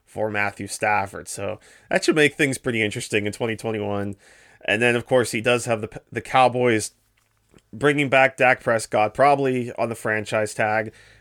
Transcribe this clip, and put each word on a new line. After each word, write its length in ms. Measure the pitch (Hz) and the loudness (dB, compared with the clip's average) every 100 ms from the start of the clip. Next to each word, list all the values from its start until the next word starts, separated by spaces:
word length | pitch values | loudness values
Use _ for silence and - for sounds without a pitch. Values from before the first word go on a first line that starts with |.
| _ | _
for 240 | 98 107 | -6 -4
Matthew 380 | 104 101 - 98 | -2 -4 -4 -10
Stafford. 600 | - 107 104 98 87 85 | -4 0 0 -2 -8 -12
So 320 | - 98 98 - - - | -10 -8 -8 -14 -18 -4
that 140 | 185 | -2
should 120 | - 156 | 0 2
make 200 | 147 - | 2 2
things 220 | 143 127 | -2 -2
pretty 240 | 131 113 | -4 -2
interesting 440 | 107 120 - 110 104 | -2 -4 -4 -2 -2
in 80 | |
twenty 220 | - 120 110 | -4 -4 -4
twenty-one. 580 | 113 110 101 101 101 98 _ - _ _ | -6 -4 -4 -4 -6 -10 _ -20 _ _
And 180 | - 107 | -2 0
then, 140 | 120 120 | 2 0
of 100 | - | 2
course, 260 | 131 113 | 0 2
he 100 | 117 | -2
does 240 | 117 120 123 | 0 0 0
have 160 | 113 | -4
the, 200 | 110 - - | -6 -14 -12
the 100 | 117 | -10
Cowboys 680 | - 131 127 123 123 110 - - _ _ _ _ _ _ _ | -2 2 4 4 2 2 -2 -12 _ _ _ _ _ _ _
bringing 340 | 110 143 143 139 | -2 2 2 2
back 300 | 135 131 - | 4 4 4
Dak 240 | 127 123 | 4 4
Prescott, 520 | - 113 - 110 107 | 2 0 0 0 2
probably 600 | - 139 139 135 127 120 | 4 4 4 2 0 -4
on 160 | - 117 | -4 -4
the 60 | 110 | -4
franchise 580 | 117 110 104 113 107 | -2 -2 -2 -2 -2
tag, 400 | - 110 110 110 - - _ | 0 0 0 -2 -10 -20 _